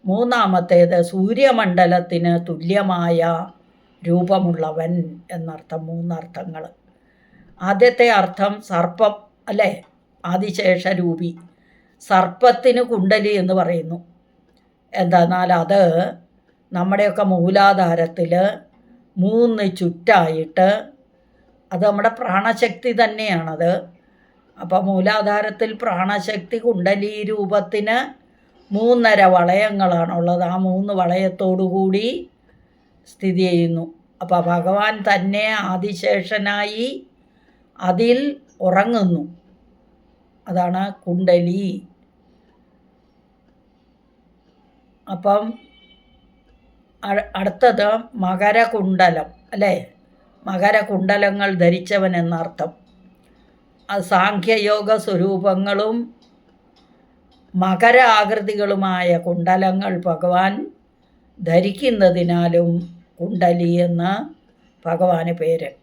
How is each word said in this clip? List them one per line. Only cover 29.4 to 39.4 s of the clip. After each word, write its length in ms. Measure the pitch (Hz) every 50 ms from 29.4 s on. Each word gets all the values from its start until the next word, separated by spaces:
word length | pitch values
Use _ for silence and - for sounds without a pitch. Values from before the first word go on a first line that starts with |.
| 175 175 180 196 214 214 208 196 196 180 175 170 165 170 185 175 170 175 175 175 180 170
ആ 40 | 180 185 190
മൂന്ന് 260 | 185 185 185 196 202 202 185
വളയത്തോടുകൂടി 1080 | 180 170 180 190 190 185 185 - 202 185 185 185 190 185 175 190 190 190 185 202 220 240 285 349 - - _ _ _ _ _ _ _ _ _ _ _ _ _ _ _ _
സ്ഥിതി 320 | - _ - 190 180 180 185
ചെയ്യുന്നു. 380 | 180 175 170 170 170 165 165 165 - - _ _ _ _ _
അപ്പോൾ 180 | 185 175 180 175 170 175
ഭഗവാൻ 420 | 175 175 170 185 190 202 208 214 220 214 196 214
തന്നെ 360 | 202 190 180 196 196 208 214 220 220 214 196 196
ആദിശേഷനായി 1160 | 185 180 180 208 196 170 190 208 202 196 180 185 220 208 196 202 202 202 208 208 214 220 240 262 277 392 - _ _ _ _ _ _ _ _ _ _ _ _ _ _ -
അതിൽ 380 | 185 180 180 175 233 233 247 262 285 294 277 - _ _ _ _ -
ഉറങ്ങുന്നു. 560 | 185 180 190 202 226 240 226 196 180 170 156 147 170 - -